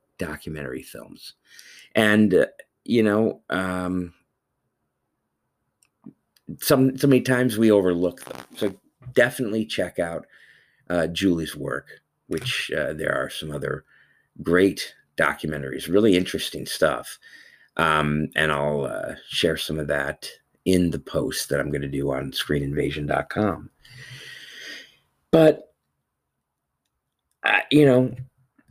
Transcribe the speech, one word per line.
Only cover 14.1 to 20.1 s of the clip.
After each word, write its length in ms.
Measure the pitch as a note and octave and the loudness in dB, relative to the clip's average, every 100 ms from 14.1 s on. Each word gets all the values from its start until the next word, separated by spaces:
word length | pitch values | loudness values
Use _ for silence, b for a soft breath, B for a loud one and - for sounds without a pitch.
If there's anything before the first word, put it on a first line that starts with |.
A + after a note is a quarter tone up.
| b b - | b b -12
great 520 | D#2 F2 G2 - - - _ - | 2 6 6 2 -10 -14 _ -2
documentaries, 720 | D#2 - D2+ D2+ C2+ - D#2 | -2 0 -6 -6 -8 -8 0
really 280 | F#2 A2 F2+ | 4 6 4
interesting 500 | F#2 D#2 - - - | 2 -4 -8 -10 -10
stuff. 520 | - D#2 B1 - - B B B B B - | 0 0 0 -8 -18 B B B B B -2
Um, 520 | D#2+ D#2 D2+ D2 D#2 - | 2 2 2 0 -2 -2
and 160 | D#2 | 0
I'll, 320 | C#2+ D2 D2 | 0 -2 -2
uh, 300 | C2 G1+ - D2+ - | -4 -8 -10 -12 -10
share 280 | - E2+ E2 | -2 0 0
some 220 | - D#2 | -4 -6
of 100 | D2 | -4
that 420 | D2 C#2 | -4 -4